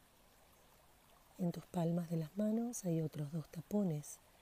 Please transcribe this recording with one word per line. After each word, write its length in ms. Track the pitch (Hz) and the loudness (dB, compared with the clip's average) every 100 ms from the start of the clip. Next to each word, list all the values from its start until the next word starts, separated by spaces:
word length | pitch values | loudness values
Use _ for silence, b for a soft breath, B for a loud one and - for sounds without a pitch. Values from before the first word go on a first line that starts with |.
| - - - - - - - - - - - - - - | -20 -20 -20 -20 -20 -20 -20 -20 -20 -20 -20 -20 -16 -2
En 140 | 175 | -2
tus 140 | 165 - | -2 -4
palmas 440 | 180 165 170 165 | 0 2 2 0
de 60 | 165 | -2
las 220 | 151 196 | -2 0
manos 480 | 214 220 233 240 180 | 2 2 0 -2 0
hay 160 | 165 | 2
otros 320 | 156 151 143 | 0 -2 -4
dos 160 | 160 - | -4 -6
tapones 720 | 170 - 208 190 147 - - B B | -10 -2 2 2 0 -6 -14 B B